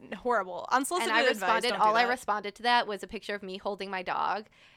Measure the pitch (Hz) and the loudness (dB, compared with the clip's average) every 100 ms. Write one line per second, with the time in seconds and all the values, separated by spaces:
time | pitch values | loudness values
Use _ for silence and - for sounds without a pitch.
0 | - 208 247 226 185 175 - 254 277 349 | -14 -8 0 0 -2 -8 0 0 2 0
1 | 226 226 254 214 185 226 240 196 214 226 | 2 4 4 2 2 2 2 4 4 4
2 | 240 247 - 208 202 - 233 240 214 196 | 2 0 -2 -4 -4 -4 2 2 2 -6
3 | - 202 - 202 190 190 196 202 196 190 | -8 -12 -8 -8 -8 -8 -8 -6 -6 -6
4 | 180 - - 196 214 _ - | -4 -2 0 -2 -6 _ -20